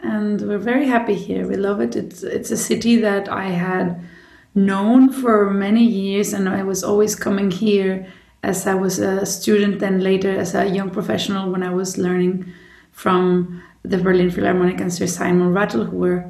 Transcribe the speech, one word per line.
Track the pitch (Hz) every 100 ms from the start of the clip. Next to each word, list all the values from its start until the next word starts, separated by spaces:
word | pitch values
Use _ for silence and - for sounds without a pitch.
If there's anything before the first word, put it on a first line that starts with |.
and | 226 214 208 208
we're | 208 208
very | 214 262 277
happy | 240 226
here. | 190 - 190 185
We | 196
love | 196 208
it. | 233 -
It's, | 175 -
it's | 190 - -
a | 208
city | - - 233 233
that | 214 202 196
I | - 190
had | 175 175 185 180 - - - - - _ 202
known | 196 196 208 262 262
for | - 247 214 202
many | 196 196 220
years, | 233 190 196 196 202
and | 202 190
I | 196
was | 196 190
always | - 208 214
coming | - - 196 196
here | 175 214 202 190 190 185 - _ _
as | - 180 202
I |
was | 190 190 185
a | 202 190 196
student, | - - 208 202 190
then | 202 190
later | 185 190 196
as | 190 180
a | -
young | 190 185 196
professional | 190 180 214 - 196 185
when | 185
I | 185
was | 180 185 202
learning | 180 180 180 185 - - - - _
from | - - 180 180 180 180 - - _
the | - 185
Berlin | 185 185 180
Philharmonic | 175 202 180 180 -
and | 185
Sir | 175 175
Simon | 175 185 180 180
Rattle, | 180 208 233
who | 180 180
were | 180 180 175